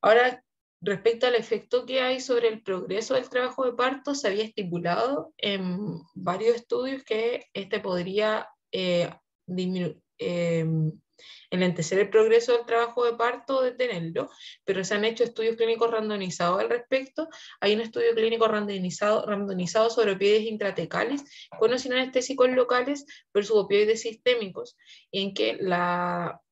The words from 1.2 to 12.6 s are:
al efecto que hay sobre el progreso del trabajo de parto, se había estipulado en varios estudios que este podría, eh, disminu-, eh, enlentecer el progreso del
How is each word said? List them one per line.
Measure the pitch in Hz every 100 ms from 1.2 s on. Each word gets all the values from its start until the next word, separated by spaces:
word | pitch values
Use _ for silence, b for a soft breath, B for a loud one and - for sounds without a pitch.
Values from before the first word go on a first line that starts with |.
| 247
al | 240
efecto | 220 214 - 247 240
que | 262
hay | 254 262
sobre | 262 240 233
el | 220
progreso | - 185 185 190 226 262
del | 254
trabajo | 247 247 247 254
de |
parto, | 240 254 269 - 277
se | 220
había | 196
estipulado | 220 220 180 170 170 175 240 285 320 _
en | 202 196 185 180 208 170 -
varios | - 185 180 220 233
estudios | - 233 254 269
que | - 220 233 247 -
este | - 196 214
podría, | 202 180 180 196 214 214 - _ _
eh, | 185 185 175 170 - _ _ -
disminu-, | 185 185 185 170 - _ _
eh, | 190 175 170 165 160 160 156 - _ _ B B B
enlentecer | 180 185 175 160 190
el | 202
progreso | 220 220 226 233
del | 240